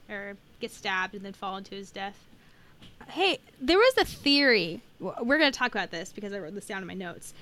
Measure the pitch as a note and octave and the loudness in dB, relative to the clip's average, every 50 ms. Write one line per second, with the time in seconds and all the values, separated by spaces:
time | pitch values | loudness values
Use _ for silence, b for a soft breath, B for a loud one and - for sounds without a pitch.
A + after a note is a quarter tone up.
0 | - - G#3 G3 G3+ G3+ G3+ - _ - - - A#3 - - - - G3+ F#3+ F#3 | -16 -12 -12 -10 -10 -12 -14 -14 _ -20 -14 -10 -10 -10 -10 -6 -4 -2 -2 0
1 | F#3 F#3+ G#3 G3+ G3 G3 G3 - G3+ F#3+ F#3+ G3 G3 - G3 G3+ G3 F#3+ - G3+ | -2 -4 -6 -10 -12 -12 -12 -10 -8 -8 -8 -8 -10 -12 -12 -14 -14 -12 -10 -10
2 | G3 G3+ G3+ - - - - b b b b b b b b b b b b - | -10 -10 -10 -14 -20 -20 -20 b b b b b b b b b b b b -20
3 | - - - E4 F#4+ F#4 C#4 - - - - - C4 C4 F4 G4+ A#4+ C5 - - | -18 -8 -2 0 2 2 0 -2 -6 -16 -14 -4 2 4 6 8 8 6 6 4
4 | - - - - - C#4+ C#4+ C#4+ C#4+ B3+ A3+ G3 E3+ E3 E3+ A#3 - - - - | 2 0 0 -2 2 4 6 6 8 6 6 6 4 0 -4 -8 -12 -18 -14 -10
5 | F3+ F#3 - - A#3+ A#3+ C#4+ D#4 D4+ C4+ - - B3 A#3+ - G3+ F3 - F3 E3 | -8 -8 -6 -2 0 2 4 4 4 4 2 0 -2 -2 -2 -2 -4 -4 -6 -10
6 | F#3+ - - G#3+ G#3 G3+ G3+ G3 E3 D#3 G3+ G3+ - - G3+ F#3+ F#3 F3 F3+ F#3+ | -10 -10 -12 -12 -10 -8 -8 -8 -8 -8 -10 -12 -10 -10 -10 -10 -8 -8 -10 -8
7 | F3+ E3+ - - - - - b | -8 -10 -10 -12 -16 -18 -18 b